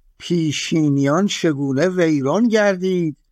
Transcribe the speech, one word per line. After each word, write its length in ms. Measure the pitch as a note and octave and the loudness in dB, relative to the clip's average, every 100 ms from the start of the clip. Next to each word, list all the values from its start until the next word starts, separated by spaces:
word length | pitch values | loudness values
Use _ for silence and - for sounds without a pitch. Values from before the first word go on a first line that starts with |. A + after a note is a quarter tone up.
| _ _ | _ _
پیشینیان 1080 | - F3 D#3+ C3 - E3 D3+ C#3 C#3 D#3+ G3+ | -4 -2 0 -4 -2 0 2 2 2 2 0
چگونه 600 | - E3+ C#3 C#3 C3+ F3+ | 0 -2 -2 -2 0 0
ویران 600 | F3+ E3 D3+ C3+ F3+ A#3+ | 2 0 2 0 0 2
گردید 680 | G#3+ G3+ F#3 F#3 F3+ D#3+ C#3+ _ | 2 2 0 -2 0 -2 -6 _